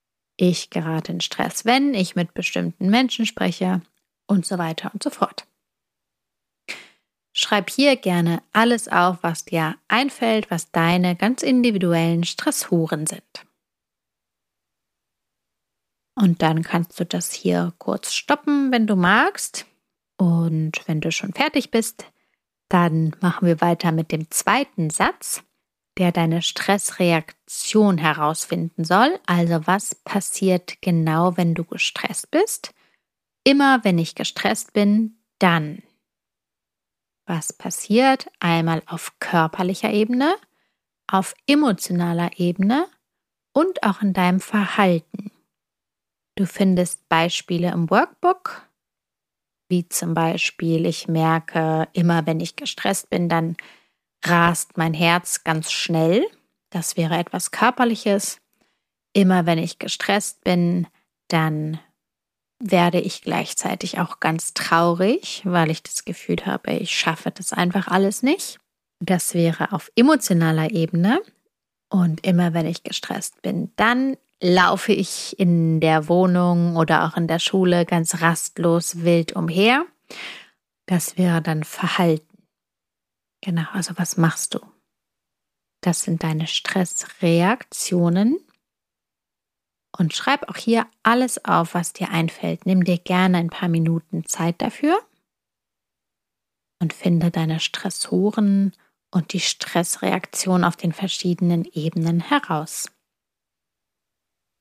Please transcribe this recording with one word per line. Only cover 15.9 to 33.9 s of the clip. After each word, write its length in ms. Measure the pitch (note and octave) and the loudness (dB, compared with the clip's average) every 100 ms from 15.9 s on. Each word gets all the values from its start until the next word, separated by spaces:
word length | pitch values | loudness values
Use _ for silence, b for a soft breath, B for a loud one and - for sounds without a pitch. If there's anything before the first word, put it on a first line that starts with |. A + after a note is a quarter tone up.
| _ _ | _ _
Und 280 | - G3 E3+ | 2 2 4
dann 200 | D#3+ D#3+ | 2 0
kannst 360 | E3 G3+ E3+ - | 0 0 -2 -4
du 40 | |
das 280 | F3+ F3 - | -6 -6 -6
hier 420 | - F#3 F3+ F3 - | -6 -2 0 -2 -4
kurz 360 | - - - | -6 -6 -6
stoppen, 560 | - - D4 D4 C#4+ C4+ | -6 -2 -2 0 0 2
wenn 160 | B3 G#3+ | 2 2
du 80 | |
magst. 720 | G3 F3 G#3+ E4 - - - - _ _ _ _ - | 2 4 4 2 -2 -8 -10 -16 _ _ _ _ 0
Und 680 | F3+ E3+ E3 D#3+ D#3 - - | 2 2 2 0 -2 -4 -4
wenn 140 | D#3 | -4
du 100 | D#3+ | -2
schon 220 | - G3 | -4 -6
fertig 400 | - D4+ D4 - | -2 -2 0 0
bist, 340 | A3+ A3+ - - _ _ _ _ _ - | -2 -2 -6 -18 _ _ _ _ _ 0
dann 480 | F3+ F3 D#3+ D#3+ - | 2 2 2 -2 0
machen 280 | F3+ - F3 | -2 2 2
wir 120 | D#3+ | 2
weiter 300 | F3 E3+ F3 | 2 2 0
mit 220 | D#3+ D#3+ | -2 -2
dem 180 | D#3+ D#3 | -4 -6
zweiten 600 | - - A#3 C#4 - D#3+ | -4 0 2 0 -4 -2
Satz, 520 | - A3 F#4+ - - - _ _ _ _ - | 0 0 -2 -8 -10 -12 _ _ _ _ -2
der 140 | F3+ | 0
deine 280 | F3 E3 E3 | 2 0 0
Stressreaktion 1600 | - - - G3+ - - F3+ E3 - - - - - G#3+ G#3 F3 | -2 -4 0 0 -2 -2 2 2 -2 -12 -16 -10 -2 2 4 4
herausfinden 880 | D#3+ D3+ D3+ D#3+ - F3 E3 - | 0 0 0 -2 -4 -4 -4 -6
soll. 340 | D#3+ F#3 C4+ F4+ - | 0 4 4 2 0
Also 400 | F3 E3+ E3 D#3+ | 2 2 0 0
was 300 | F#3+ - - | -2 -2 -10
passiert 840 | - G3+ - - F#3+ F3+ - - | -6 -4 -4 -2 0 0 -2 -8
genau, 540 | - E3+ D#3+ D#3 F3+ F3 | 0 2 2 2 2 2
wenn 200 | E3+ E3 | 0 0
du 80 | |
gestresst 640 | E3 - - - - - - | -4 -6 -6 -4 -8 -8 -2
bist? 420 | D4+ A4 - - - _ _ _ _ _ _ | 0 0 -2 -12 -20 _ _ _ _ _ _
Immer 400 | B3+ C#4 C#4 C4 | 2 4 6 4
wenn 160 | G#3+ | 4